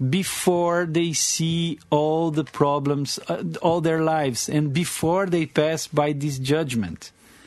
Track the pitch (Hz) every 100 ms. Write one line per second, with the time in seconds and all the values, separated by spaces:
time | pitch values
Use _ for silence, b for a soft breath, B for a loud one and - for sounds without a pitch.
0 | 131 175 185 - - 175 170 175 175 156
1 | 170 156 - - 165 165 170 - - 147
2 | 151 160 165 151 139 - 143 143 139 143
3 | 139 - - 170 180 160 175 170 165 160
4 | 160 160 139 120 - 151 151 139 175 -
5 | 160 180 196 175 156 - 151 160 - 151
6 | 147 147 147 135 131 151 156 117 92 80
7 | - - B B